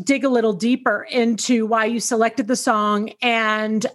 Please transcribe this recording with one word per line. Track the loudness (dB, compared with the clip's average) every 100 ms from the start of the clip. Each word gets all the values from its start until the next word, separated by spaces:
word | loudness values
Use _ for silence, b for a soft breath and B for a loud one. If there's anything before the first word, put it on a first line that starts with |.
dig | -2 0 2
a |
little | 2 2
deeper | 0 0 0 0 -2 -2
into | 0 0 0 0 0 2
why | 0 0
you | -2
selected | -2 0 0 0 -2
the | -2
song | 0 2 2 0 -2 -4
and, | -2 0 0 0 -2 -2 -2